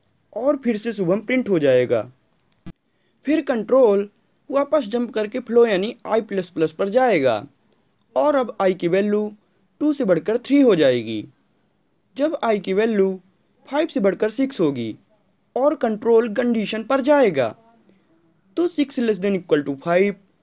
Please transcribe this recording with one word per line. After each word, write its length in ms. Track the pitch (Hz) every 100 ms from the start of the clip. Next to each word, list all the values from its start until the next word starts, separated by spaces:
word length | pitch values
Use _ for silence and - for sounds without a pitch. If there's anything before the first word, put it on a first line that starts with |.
| _ _ _
और 240 | 208 262 285
फिर 200 | 240 208
से 160 | 220
शुभम 280 | 202 170 208
प्रिंट 280 | 208 254 202
हो 100 | 175
जाएगा। 520 | 139 127 123 117 117 _ _ _ _ _ - - _ _ _ _ 262
फिर 160 | 311
कंट्रोल 680 | 269 233 214 254 226 202 208 _ _ _ -
वापस 380 | 277 277 302 208
जंप 240 | 240 240
करके 280 | 220 214 254
फ्लो 260 | 247 233 233
यानी 300 | 185 208 - 175
आई 160 | 220
प्लस 280 | 226 190 180
प्लस 220 | 156 156
पर 180 | 160 196
जाएगा 560 | 240 254 175 131 107 - _ _ _ _ _ _ -
और 200 | 294 285
अब 200 | 220 -
I 120 | 190 190
की 100 | 170
वैल्यू 440 | 185 208 208 208 208 _ _ _ -
टू 100 | 302
से 120 | 277 208
बढ़कर 320 | 165 - 240
थ्री 240 | 240 285
हो 140 | 254 175
जाएगी। 480 | 139 123 110 110 135 _ _ _ _ _ _ _ _ 214
जब 220 | 302 330 226
I 140 | 214
की 140 | 190
वैल्यू 460 | 190 226 208 190 185 _ _ _ _ -
फ़ाइव 200 | 285 320
से 120 | 269
बढ़कर 300 | 196 180 214
सिक्स 300 | 220 269 -
होगी 360 | 151 135 113 104 _ _ _ _ _ 240
और 200 | 285 311
कंट्रोल 580 | 233 214 226 226 240
कंडीशन 500 | 208 240 226 196 220
पर 180 | 220 269
जाएगा, 540 | 254 285 226 139 113 - _ _ _ _ _ _ _ _ _ -
तो 100 | 349
सिक्स 320 | - 277 -
less 200 | 226 190
than 180 | 202 190
equal 260 | - 151
to 120 | 143 135
five, 340 | 170 180 202 196 _ _